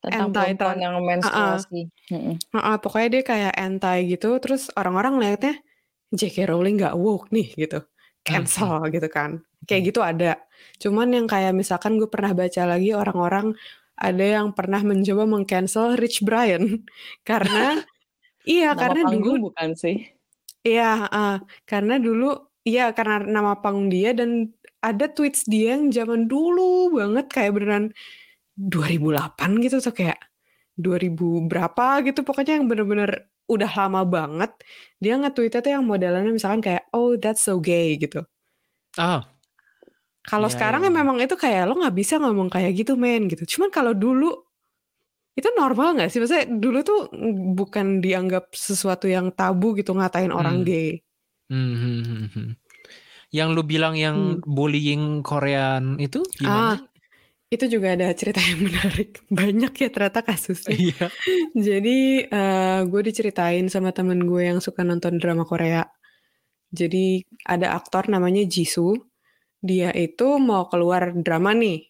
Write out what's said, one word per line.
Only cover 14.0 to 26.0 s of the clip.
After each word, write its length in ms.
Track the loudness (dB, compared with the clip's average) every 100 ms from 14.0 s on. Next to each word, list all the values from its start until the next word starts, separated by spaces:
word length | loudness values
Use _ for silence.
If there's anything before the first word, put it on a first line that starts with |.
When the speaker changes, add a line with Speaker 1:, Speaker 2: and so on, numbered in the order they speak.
| -2 0 2
Speaker 2:
yang 240 | 2 0
pernah 320 | -4 -2 0
mencoba 420 | 2 2 2 2 2
meng-cancel 640 | 0 0 0 0 0 0
Rich 320 | 2 0 0 0
Brian. 560 | 2 2 2 0 -2 -8 -20
<laughs> 300 | -20 -20 -2
Karena, 500 | 0 2 2 2 0 -4 _ _ _ _ _
iya, 320 | 0 2 2
Speaker 1:
Nama 60 | 2
Speaker 2:
karena 180 | 2 2 2
Speaker 1:
panggung 160 | 4 2 2
Speaker 2:
dulu 160 | -2
Speaker 1:
bukan 240 | -4 -6 -2
sih? 320 | -2 -2 -6 _ _ _ -20 -6 0
Speaker 2:
Iya, 400 | 2 2 0 -2
heeh. 280 | 0 0 -2 -6 -20 -6
Karena 240 | -2 0 2
dulu, 320 | 2 2 0 -2 -8 _ -2
iya, 240 | 0 0
karena 320 | 0 0 0
nama 400 | 0 2 2 0
panggung 260 | -2 0 0
dia 160 | 2 2
dan 400 | 0 0 0 -2 -8 -20 _
ada 240 | -4 0 -2
tweets 400 | 0 -2 0 0
dia 320 | 2 2 2
yang 160 | 2
zaman 320 | 0